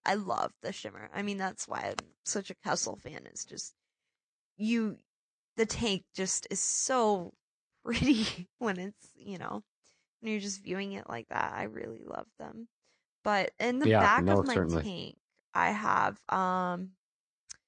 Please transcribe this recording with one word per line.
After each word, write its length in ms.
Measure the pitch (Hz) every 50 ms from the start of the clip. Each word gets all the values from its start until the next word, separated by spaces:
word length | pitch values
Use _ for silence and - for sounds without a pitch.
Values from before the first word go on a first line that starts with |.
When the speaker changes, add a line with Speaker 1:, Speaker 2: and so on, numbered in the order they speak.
| _
Speaker 1:
I 100 | - 196
love 380 | 214 202 185 - - - - - _
the 100 | - -
shimmer. 400 | 196 - - 104 95 95 104 - -
I 100 | - 202
mean, 160 | 208 202 196
that's 280 | 190 185 - - -
why 140 | - - - - 101 98 -
I'm 80 | - 82 _ _ _
such 260 | - - 208 190 -
a 40 | 190
Kessel 420 | - _ 208 - - - - 98
fan. 260 | - - 131 151 - -
It's 200 | - - - -
just, 280 | - - - - - - _ _ _ _ _ _ _ _ _ _ _ _ _ _ _ _ -
you, 400 | 208 220 233 233 220 214 175 - _ _ _ _ _ _ _ _ _ _ _
the 100 | - 226
tank 380 | 220 - - 233 220 196 180 - _ _
just 320 | - 190 185 - - - -
is 100 | - 190
so 720 | - - - - - - 262 254 233 214 208 190 175 - - _ _ _ _ _
<laughs> 260 | _ _ _ _ _
pretty 640 | - 233 233 - 262 285 214 220 - - - 180 - _ _
when 200 | 254 220 190 180
it's, 300 | 180 202 208 _ - - _
you 220 | _ - 208 196 175
know, 260 | - - - 208 208 _ _ _ _ _ _ _ _ _ _ _
when 100 | - 220 214
you're 80 | 214
just 220 | 196 202 190 196 196
viewing 300 | - 180 190 196 196 196
it 160 | 196 - -
like 200 | - 117 - -
that. 220 | - - - - -
I 100 | - 95
really 380 | 107 - - - - 226 - -
love 220 | - - 50 52 - _ _
them. 300 | - - 233 220 233 - _ _ _ _ _ _ _ _ _ _ _
But 260 | 214 208 196 185 - - _
in 220 | - 240 247 254
the 80 | 302 233
Speaker 2:
Yeah, 120 | 110 214
Speaker 1:
back 240 | - 202 214 247 85
Speaker 2:
no, 140 | 92 98 101
Speaker 1:
of 80 | 92
my 80 | - -
Speaker 2:
certainly. 280 | 98 90 80 85 82 76
Speaker 1:
tank, 340 | - 180 165 131 120 - - _ _ _ _ _ _ -
I 180 | - - - 214
have, 480 | 208 214 214 - - - - 202 - _ -
um, 640 | - 190 190 185 185 185 180 180 175 175 185 190 190 _ _ _ _ _ _ _ _ _ _ _ - - _